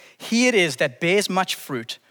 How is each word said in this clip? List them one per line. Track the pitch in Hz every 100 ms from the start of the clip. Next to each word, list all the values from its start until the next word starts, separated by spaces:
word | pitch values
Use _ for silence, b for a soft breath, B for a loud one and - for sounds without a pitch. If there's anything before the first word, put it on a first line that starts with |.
| B B
He | - 233 254
it | 233
is | 170 139
that | 151 127
bears | 170 196 -
much | 185 185
fruit, | - - 131 113 - b